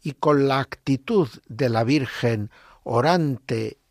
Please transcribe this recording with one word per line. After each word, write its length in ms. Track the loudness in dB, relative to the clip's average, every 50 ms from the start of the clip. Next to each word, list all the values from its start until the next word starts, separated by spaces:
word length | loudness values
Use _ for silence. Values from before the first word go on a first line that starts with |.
| _
y 120 | -10 -8
con 340 | _ 2 2 4 4 4 2
la 100 | 2 0
actitud 680 | -2 -4 -10 -12 _ -2 -2 -2 -2 0 2 2 2 0 -2 -16 _
de 220 | _ -6 -2 -2 0
la 160 | 2 0 2
Virgen 640 | 2 2 0 0 -2 -6 -2 -2 0 0 0 -4 -8 _ -20 -20 -20 -20 _ _
orante 960 | -2 0 2 2 4 2 2 2 0 -2 -4 _ -6 -4 -4 -4 -6 -8 _ _ _